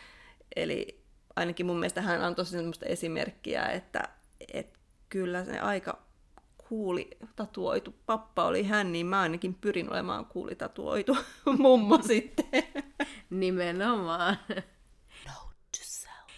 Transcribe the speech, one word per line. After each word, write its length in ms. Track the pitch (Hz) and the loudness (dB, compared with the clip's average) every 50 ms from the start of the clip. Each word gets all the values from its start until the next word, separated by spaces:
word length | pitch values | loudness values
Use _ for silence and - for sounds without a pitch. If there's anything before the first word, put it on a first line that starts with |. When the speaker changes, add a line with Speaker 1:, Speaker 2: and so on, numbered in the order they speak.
| - - - - - - - _ - - - | -20 -20 -20 -20 -20 -20 -20 _ -18 -10 -4
Speaker 1:
Eli 480 | - 165 160 143 - - - - - - _ - - _ _ - | -2 -2 0 0 -4 -4 -6 -10 -18 -20 _ -20 -20 _ _ -4
ainakin 300 | - 175 175 175 - 175 | -4 -2 -2 -2 -2 -2
mun 120 | 180 175 170 | -2 0 0
mielestä 220 | 170 175 180 180 | 0 -2 -2 -2
hän 200 | 165 - 175 175 | 0 0 0 0
antoi 240 | - 175 175 - 185 | 0 -2 -2 -2 -4
semmoista 400 | 170 185 175 165 170 165 - - | -4 -2 -4 -4 -4 -6 -6 -4
esimerkkiä, 800 | - - 170 - 165 160 - - - - - - - - - - | -4 -4 -2 -2 -4 -2 -2 -4 -4 -6 -8 -6 -4 -2 -2 -2
että, 440 | - - 180 - - - - - - - - _ - _ - - - - | -2 -4 -6 -8 -6 -6 -6 -6 -6 -10 -16 _ -20 _ -20 -16 -10 -10
että 260 | - - - - - _ _ _ _ - - | -10 -10 -10 -14 -20 _ _ _ _ -16 -8
kyllä 360 | - 196 185 180 175 180 185 | -6 -4 -4 -2 -4 -4 -6
se 140 | 190 - - | -6 -6 -4
aika 420 | - 202 202 190 180 - - - - _ _ _ _ _ _ - _ _ _ - | -2 -2 -2 -2 -4 -6 -10 -10 -12 _ _ _ _ _ _ -20 _ _ _ -20
kuuli 520 | - - 226 220 214 190 180 180 - - - - - 220 - | -12 -8 -6 -4 -2 -2 -2 -2 -2 -6 -12 -20 -20 -16 -10
tatuoitu 600 | - 214 196 - - 185 185 - 196 - - - - - | -10 -10 -8 -6 -4 -2 0 0 -2 -2 -6 -14 -10 -4
pappa 400 | - 226 214 220 - - - 170 | -2 -2 -2 -2 -4 -2 0 2
oli 180 | 175 170 185 208 | 2 2 2 2
hän, 280 | 196 214 208 202 185 | 2 2 2 2 0
niin 140 | 170 170 170 | 0 -2 0
mä 140 | 175 190 196 | 0 2 2
ainakin 320 | 190 160 160 175 - 185 185 | 2 2 0 -2 -2 -4 -4
pyrin 340 | - - 208 202 180 170 - | -2 -2 -2 0 0 -2 -2
olemaan 340 | - 185 190 180 - 208 220 | -2 -2 -2 -2 -4 -6 -6
kuuli 300 | - - - - - - | -8 -8 -8 -8 -8 -8
tatuoitu 640 | - - - - - - - - 214 196 - - - - - - - | -8 -8 -8 -8 -6 -4 -2 -2 0 2 2 2 0 0 -6 -10 -4
<laughs> 180 | - - 269 - | 0 2 4 8
mummo 420 | 254 269 254 247 214 202 320 311 | 10 10 10 10 10 8 8 8
sitten. 600 | - - 233 214 - - - - - - - 262 - - - 277 277 - - - 277 - - - - - | 8 6 4 4 2 0 -2 -4 -2 0 2 0 0 0 -4 -10 -10 -8 -6 -6 -6 -6 -6 -16 -12 -6
Speaker 2:
Nimenomaan. 1080 | 180 185 190 185 185 180 175 175 170 185 196 226 240 214 185 165 165 175 175 180 202 - - - | -4 0 0 2 2 0 0 0 0 0 0 2 2 0 0 0 0 2 2 2 2 0 -2 -6
Speaker 1:
Note 1040 | 208 185 185 - - - - - - _ - - - - - - - - - - - - - _ | -8 -8 -8 -10 -16 -20 -20 -20 -20 _ -20 -20 -20 -18 -16 -14 -14 -14 -14 -16 -16 -18 -18 _
to 100 | - - | -12 -12
self. 480 | - - - - - - - - - - - | -10 -10 -12 -12 -12 -14 -16 -20 -20 -20 -20